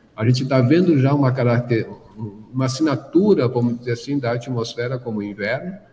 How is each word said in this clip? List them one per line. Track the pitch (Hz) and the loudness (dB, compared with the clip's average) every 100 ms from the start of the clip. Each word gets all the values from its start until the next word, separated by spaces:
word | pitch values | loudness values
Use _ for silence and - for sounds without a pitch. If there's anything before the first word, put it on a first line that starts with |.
| _ - | _ -2
a | |
gente | 113 127 135 | 0 0 2
tá | 135 | 2
vendo | 123 165 180 147 | 4 4 4 4
já | 135 | 4
uma | 147 131 | 4 2
caracter-, | 131 120 120 - 113 101 101 - 110 107 101 - | 2 2 0 0 -2 -2 -10 -20 -14 -12 -14 -10
uma | 127 | -4
assinatura, | 131 - 156 131 - 165 208 175 123 | -2 0 0 0 0 2 4 4 2
vamos | 127 120 120 | 0 -2 -2
dizer | 123 | -6
assim, | 117 - 143 | -6 -4 -4
da | 120 | -2
atmosfera | 123 131 123 - - 123 127 | -4 -4 -6 -6 -6 -6 -6
como | 120 107 | -6 -6
inverno. | 101 101 101 131 175 196 - | -6 -6 -4 -4 -8 -12 -18